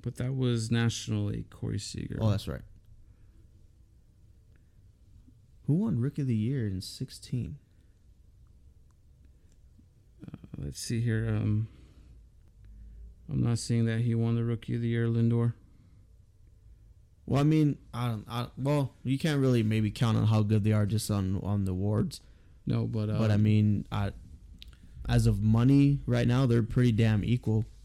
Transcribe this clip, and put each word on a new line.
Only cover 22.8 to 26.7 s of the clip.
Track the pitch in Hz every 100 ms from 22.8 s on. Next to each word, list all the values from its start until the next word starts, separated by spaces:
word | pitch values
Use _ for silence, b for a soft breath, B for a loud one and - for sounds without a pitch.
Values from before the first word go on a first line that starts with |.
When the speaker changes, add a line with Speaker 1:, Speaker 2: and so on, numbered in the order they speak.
| 113
Speaker 1:
but, | 113 107
Speaker 2:
But, | 107 110
I |
Speaker 1:
um, | 104
Speaker 2:
mean, | 107 107 104 104 -
I, | 104 101 - - - - - - B B B -
as | 120 113
of | 101
money | 107 110 127 139 143 139 -
right | 120 120
now, | 123 135
they're | 117
pretty | 107